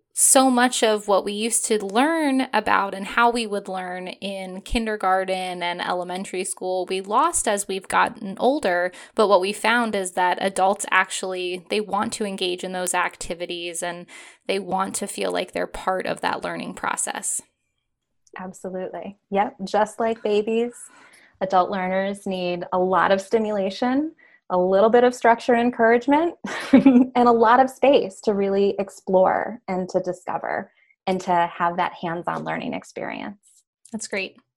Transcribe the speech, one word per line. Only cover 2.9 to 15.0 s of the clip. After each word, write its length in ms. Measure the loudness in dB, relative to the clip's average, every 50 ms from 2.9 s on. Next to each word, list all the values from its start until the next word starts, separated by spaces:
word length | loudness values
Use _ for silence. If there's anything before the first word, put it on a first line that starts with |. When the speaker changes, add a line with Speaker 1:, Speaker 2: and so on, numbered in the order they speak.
| -6
Speaker 1:
and 100 | -8 -10
how 260 | -4 0 2 4 4
we 180 | 2 0 -4 -4
would 180 | -4 -6 -6
learn 400 | -6 -8 -6 -6 -6 -8 -8 -8
in 540 | -10 -12 -10 -10 -10 -10 -10 -10 -10 -12 -12
kindergarten 1000 | -8 -4 -2 -2 -2 -2 -4 -2 0 2 2 2 2 0 -2 -4 -4 -6 -6 -4
and 220 | -4 -4 -4 -4 -4
elementary 600 | -4 -2 -4 -4 -6 -6 -8 -8 -8 -6 -6 -6
school, 420 | -6 -8 -8 -6 -4 -2 -4 -2
we 140 | -4 -4 -6
lost 480 | -4 0 0 2 2 2 0 -2 -2 0
as 180 | -2 -2 -2
we've 220 | -4 -6 -8 -6 -2
gotten 480 | 2 2 2 2 -2 -8 -12 -12 -8 -2
older. 540 | 0 0 0 0 0 0 0 0 -2 -2 -6 -10 -20 -10 _
But 100 | 2 4
what 140 | 6 6 4
we 120 | 4 2 -4
found 440 | -2 0 2 2 2 2 0 -2
is 160 | -4 -4 -4 -2
that 260 | 0 2 2 2 2
adults 460 | -2 -2 0 2 2 2 2 0 -2 2 2
actually, 760 | 2 2 2 -2 -8 -6 -6 -6 -6 -6 -6 -6 -8 -6 _
they 120 | -4 -4
want 320 | -2 -2 -2 -2 -2 -2 -4
to 100 | -6 -6
engage 380 | -6 -4 -4 -4 -4 -4 -6 -8
in 80 | -8
those 240 | -6 -2 -2 0 0
activities 880 | 0 -2 -2 -4 -8 -10 -10 -8 -8 -8 -8 -8 -8 -8 -10 -8 -8 -8
and 240 | -8 -8 -10 -14 -18 -20 -20 -20 -20 -20 _ _
they 140 | -4 -4 -4
want 340 | -4 -4 -2 -2 -2 -4 -4
to 120 | -8